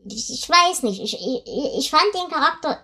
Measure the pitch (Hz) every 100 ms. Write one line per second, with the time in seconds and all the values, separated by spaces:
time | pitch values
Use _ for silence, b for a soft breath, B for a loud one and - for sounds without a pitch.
0 | 196 220 - 254 - 349 349 359 220 190
1 | 214 - 190 254 - - 285 - - 311
2 | 403 381 359 320 302 320 302 -